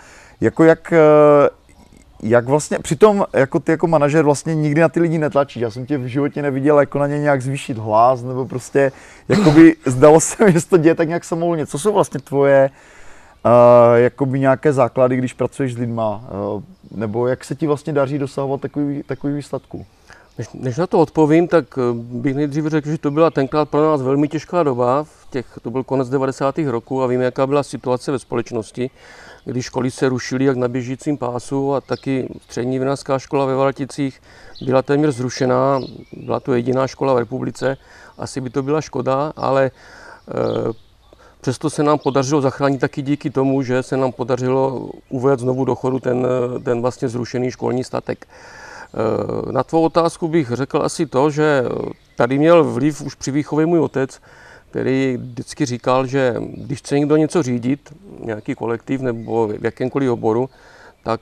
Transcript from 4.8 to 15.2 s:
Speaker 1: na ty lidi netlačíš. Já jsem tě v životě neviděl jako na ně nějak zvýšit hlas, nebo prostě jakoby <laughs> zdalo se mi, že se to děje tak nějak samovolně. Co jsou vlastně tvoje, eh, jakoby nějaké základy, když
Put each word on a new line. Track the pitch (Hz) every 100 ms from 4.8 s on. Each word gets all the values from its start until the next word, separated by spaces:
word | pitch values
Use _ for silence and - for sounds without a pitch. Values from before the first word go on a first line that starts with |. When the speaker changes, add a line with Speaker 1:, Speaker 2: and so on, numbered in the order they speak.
Speaker 1:
na | 165
ty | 170
lidi | 170 165
netlačíš. | 147 139 139 117
Já | 117
jsem | 117 123
tě | 147
v | 127
životě | 135 143 147
neviděl | 143 135 139 147
jako | 139 139
na | 143
ně | 147
nějak | 147 139
zvýšit | 131 139 - 110
hlas, | 110 107 120 127
nebo | 123 127 123
prostě | 123 - 139 135 - - - -
jakoby | 202 180 151 165 -
<laughs> | 139
zdalo | 127 151 160
se | - - 214
mi, |
že | 165
se | -
to | 185
děje | 160 160
tak | 160
nějak | 165
samovolně. | - 170 170 165 131
Co | 143
jsou | 208
vlastně | 202 156 147
tvoje, | - 139 139 139 135 - - - - - - _ 110
eh, | 120 120 120 120 120
jakoby | 120 - 135 135
nějaké | 135 127 156
základy, | 135 117 - 127
když | 127